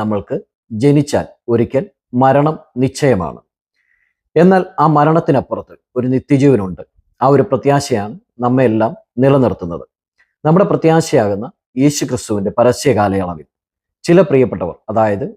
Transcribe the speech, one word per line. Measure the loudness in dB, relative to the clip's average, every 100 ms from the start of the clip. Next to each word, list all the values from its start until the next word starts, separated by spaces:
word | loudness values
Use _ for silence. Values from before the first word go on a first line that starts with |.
നമ്മൾക്ക് | -2 -4 -6 -10 -10 _ -14
ജനിച്ചാൽ | -2 2 2 0 -4 -6 _ -2
ഒരിക്കൽ | -2 0 -4 -6 _ _ 0
മരണം | 2 2 0 -4 -10 -4
നിശ്ചയമാണ്. | -4 0 0 0 -4 -12 _ _ _ _ _ _ _ _ _ 2
എന്നാൽ | 4 2 0 0
ആ | 2 4
മരണത്തിനപ്പുറത്ത് | 2 2 0 -2 -2 -8 -12 -20 _ -6
ഒരു | -2 -2
നിത്യജീവനുണ്ട്. | 0 2 4 2 -2 -10 -18 _ _ -2
ആ | 2
ഒരു | 2 2
പ്രത്യാശയാണ് | -2 0 0 0 -4 -6 -12 _ -6
നമ്മെല്ലാം | -2 2 2 2 -2 -4 _ 0
നിലനിർത്തുന്നത്. | 2 4 2 -2 -8 -12 -14 _ _ _ _ _ 0
നമ്മുടെ | 2 2
പ്രത്യാശയാകുന്ന | 0 0 0 0 0 0 -4 -8 -16 _ -2
യേശു | 0 0 -4
ക്രിസ്തുവിന്റെ | -6 -6 -4 -2 0
പരസ്യ | 2 2 0 0
കാലയളവിൽ | 0 -2 -4 -8 -18 _ _ _ _ _ 2
ചില | 2 4
പ്രിയപ്പെട്ടവർ, | 2 0 -2 -8 -10 -6
അതായത് | -2 0 -2 -8